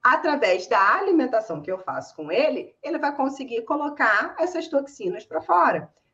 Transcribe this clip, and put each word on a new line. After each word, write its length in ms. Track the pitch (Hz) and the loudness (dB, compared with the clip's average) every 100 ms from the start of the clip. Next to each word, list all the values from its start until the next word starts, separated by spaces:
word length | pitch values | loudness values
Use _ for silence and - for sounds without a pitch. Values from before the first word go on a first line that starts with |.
através 640 | 247 320 320 285 190 180 - | 2 2 2 2 2 2 2
da 300 | 208 196 311 | 4 4 4
alimentação 640 | 392 330 254 220 - 156 | 4 2 4 0 -2 -6
que 100 | - | -6
eu 80 | 185 | -8
faço 380 | - 131 - - | -6 -8 -8 -10
com 160 | 151 | -4
ele, 420 | 196 302 254 123 _ | 0 2 0 -8 _
ele 160 | 294 330 | -8 -4
vai 160 | 285 | -4
conseguir 480 | 285 269 277 240 226 | -2 -2 -4 -6 -6
colocar 720 | 226 240 294 294 240 208 330 - | -4 -4 -4 0 2 2 0 -2
essas 280 | 349 330 320 | -2 -2 -2
toxinas 560 | 277 277 - 196 427 - | -2 -2 -6 -6 -6 -6
pra 160 | 320 | -6
fora. 480 | - 349 294 170 - _ _ | 2 4 4 2 -6 _ _